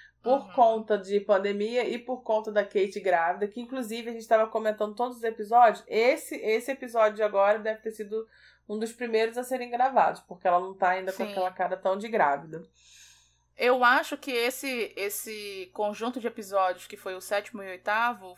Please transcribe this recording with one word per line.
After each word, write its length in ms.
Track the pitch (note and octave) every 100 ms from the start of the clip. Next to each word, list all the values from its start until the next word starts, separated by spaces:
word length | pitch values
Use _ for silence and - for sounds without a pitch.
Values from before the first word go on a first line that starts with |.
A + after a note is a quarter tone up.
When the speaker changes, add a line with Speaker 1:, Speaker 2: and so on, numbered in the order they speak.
| - _
Speaker 1:
Por 180 | A#3 C4+
Speaker 2:
Uhum. 140 | -
Speaker 1:
conta 440 | C4+ A3+ A3 A3 G#3
de 220 | F#3+ G3+
pandemia 640 | G#3 G3 G3+ G3+ G#3+ B3 A3+
e 140 | A#3+
por 240 | B3+ B3+
conta 260 | - A3 G#3+
da 140 | G#3
Kate 340 | G3 G#3 G3 G3+
grávida, 440 | F#3 E3+ E3+ F#3+ G3+
que 140 | A#3+
inclusive 500 | A#3 C4 G#3+ A#3 A3+
a 40 |
gente 120 | A3+ A3
tava 220 | A3 A3
comentando 480 | A3 G#3+ G#3+ G#3+ G#3
todos 220 | B3+ A#3+
os 60 |
episódios. 600 | A3+ A3 G#3 A#3+ A#3 G#3 -
Esse, 520 | G#3 A#3+ D#4 - D4+
esse 340 | G#3 A3+ B3+
episódio 460 | C4+ B3 A3+ G#3+ G#3
de 60 |
agora 360 | G#3 G3 G3 G#3+
deve 220 | G#3+ A3
ter 100 | A3
sido 340 | A3 G3+ A3 A3 _ _ _ -
um 100 | G#3+
dos 140 | A3+
primeiros 440 | - A#3 A3 A3+ A#3+
a 60 |
serem 260 | B3 B3+ A#3+
gravados, 520 | A#3+ C4 B3 D#3 -
porque 260 | - F3+ F#3
ela 140 | F3
não 120 | F#3+
tá 180 | F#3+ F3+
ainda 200 | F#3 F#3+
com 140 | F#3 G3+
Speaker 2:
Sim. 60 |
Speaker 1:
aquela 200 | G3 F#3
cara 240 | F3+ F3+ F3+
tão 220 | F#3+ G3
de 100 | A3
grávida. 560 | A3 D3 C#3+ D#3+ D#3+ D#3+ _ _ - - _ _ _ _ -
Speaker 2:
Eu 260 | B3 B3+
acho 320 | A#3+ C#4 D#4+ C#4+
que 140 | C#4+
esse, 600 | A#3+ A#3 - C#4 A#3+ G3+ -
esse 760 | G3+ - A3+ G#3+ G3+ F#3+ F3+
conjunto 480 | - G#3 G#3 A#3 B3+
de 60 | A3+
episódios, 600 | A3+ F#3+ G3 F#3 F3+ -
que 80 | G3+
foi 200 | G3 F#3
o 60 |
sétimo 400 | - G3+ G#3 G3+
e 60 | F#3+
o 40 |
oitavo, 640 | F#3 - G#3+ A#3+ G#3 F#3